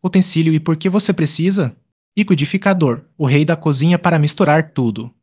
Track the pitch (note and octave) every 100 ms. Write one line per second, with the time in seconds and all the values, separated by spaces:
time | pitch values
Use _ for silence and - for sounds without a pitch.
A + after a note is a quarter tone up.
0 | F#3 F#3 F#3 D#3+ D#3+ D#3 D#3 D#3+ F#3 G3
1 | - F#3+ D3+ - E3+ G3 C3+ - _ _
2 | _ - G3+ E3+ C#3+ G3 G3 F#3 D3+ A#2
3 | - - D3 C#3+ D#3 E3 D#3+ C3+ D#3 F3
4 | F3+ E3 D3 - F3 D3+ D#3 - A#2+ G#2
5 | A#2 -